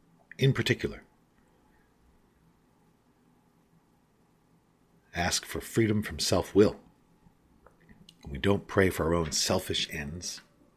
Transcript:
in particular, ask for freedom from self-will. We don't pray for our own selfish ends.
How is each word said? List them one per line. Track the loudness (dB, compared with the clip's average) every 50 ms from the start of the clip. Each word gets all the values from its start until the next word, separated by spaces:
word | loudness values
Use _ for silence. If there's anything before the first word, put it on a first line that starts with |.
| _ _ _ _ _ _ -4 0
in | 2 2 2
particular, | 2 0 0 0 0 -2 -6 -8 -10 -16 _ _ _ _ _ _ _ _ _ _ _ _ _ _ _ _ _ _ _ _ _ _ _ _ _ _ _ _ _ _ _ _ _ _ _ _ _ _ _ _ _ _ _ _ _ _ _ _ _ _ _ _ _ _ _ _ _ _ _ _ _ _ _ _ _ _ _ _ _ _ _ _ _ _ _ _ _ _ _ _ _ -6
ask | -4 -2 0 0 -2 -4
for | -4 -8 -10
freedom | -10 -4 0 2 2 2 2 0 -2
from | -4 -6 -6
self-will. | -2 0 0 0 0 2 6 6 6 6 4 -2 -10 -20 _ _ _ _ _ _ _ -20 _ _ _ _ _ _ _ -20 _ _ _ -20 -20 -20 -20 -20 -20 _ -14 -12
We | -8 -4
don't | 0 0 0 0 -2 0
pray | 2 4 4 4
for | 4 0 0
our | 2 2
own | 0 0 0 -2
selfish | -2 0 0 0 0 -2 -2 -4 -4 -4 -4 -6
ends. | -8 -8 -8 -10 -10 -10 -10 -12 -12 -16 _ _ _ _ _ _